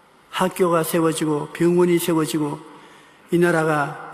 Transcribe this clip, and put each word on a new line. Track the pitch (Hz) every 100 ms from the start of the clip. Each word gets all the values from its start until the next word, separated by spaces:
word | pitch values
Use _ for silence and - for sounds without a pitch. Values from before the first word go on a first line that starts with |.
| _ _ _
학교가 | - 185 185 180 165
세워지고 | 160 175 160 160 156 147 151
병원이 | - 170 175 180 170
세워지고 | 170 160 156 160 151 151 - - - - - - -
이 | 170
나라가 | 175 165 160 151 143 147 -